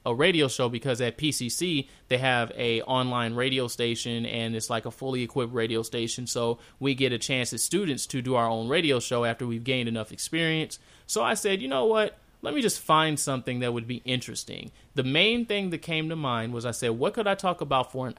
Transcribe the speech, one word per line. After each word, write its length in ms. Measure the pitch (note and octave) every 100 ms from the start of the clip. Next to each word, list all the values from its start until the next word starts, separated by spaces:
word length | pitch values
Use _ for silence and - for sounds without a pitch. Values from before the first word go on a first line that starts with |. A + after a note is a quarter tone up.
| -
a 80 |
radio 340 | A#2 E3+ E3+ C3+
show 220 | - B2
because 320 | A#2+ C3+ A#2+
at 160 | A#2+ -
P 120 | D3+
C 200 | - A#2+
C 400 | - F3+ D3+ - - -
they 80 | B2
have 360 | C3 B2 A2+ -
a 240 | A#2+ A2+
online 520 | - B2+ B2+ B2 A#2
radio 340 | A#2 C3 C3 A#2+
station, 560 | - A#2+ A#2 A#2+ A#2
and 320 | A#2 A#2 A2+ A2+
it's, 140 | -
like, 160 | A#2 A#2
a 40 |
fully 320 | - C3+ C3
equipped 300 | A#2 C#3 A#2
radio 300 | B2 A2+ A2+
station. 440 | A2+ A#2+ A#2 - A#2+
So 320 | B2 A#2 A#2 - -
we 140 | C3+
get 180 | C3 C3
a 60 | A#2
chance 340 | - C3 A#2+
as 100 | A#2
students 440 | - F3 F#3+ C3+ -
to 160 | C3+
do 120 | B2+
our 140 | B2 A#2
own 200 | A2+ A2+
radio 300 | D#3+ D#3+ B2+
show 280 | - A#2+ A#2
after 200 | A#2 B2
we've 160 | A#2
gained 280 | A#2+ C3 A#2
enough 200 | A2+ A2
experience. 680 | - - D#3+ E3 D#3+ D#3 - - - -
So 160 | G#3+
I 120 | A#3
said, 260 | A3+ G#3 G3
"You 80 | C4
know 160 | C4+
what? 320 | A3 A3 G#3 - _ -
Let 140 | -
me 80 | D4
just 180 | A3 -
find 400 | - D#3 D#3 D3
something 400 | - C3 B2+ B2
that 140 | B2
would 120 | A#2+ A#2
be 140 | A#2+ B2+
interesting." 640 | B2+ A#2 - - - A#2 - -
The 80 | C#3
main 420 | B2+ D3+ G#3 A#3+
thing 240 | A3+ G#3 F#3+
that 140 | D#3+
came 260 | - D#3+ D#3
to 80 | D#3+
mind 380 | C#3 A#2 A2+
was 100 | A#2+
I 60 | A#2+
said, 220 | A2+ A#2+
"What 200 | A#2 E3
could 140 | A3 G#3
I 80 |
talk 260 | G3 F#3 F3
about 320 | C#3+ C3+ B2
for 140 | C3
an 100 | B2+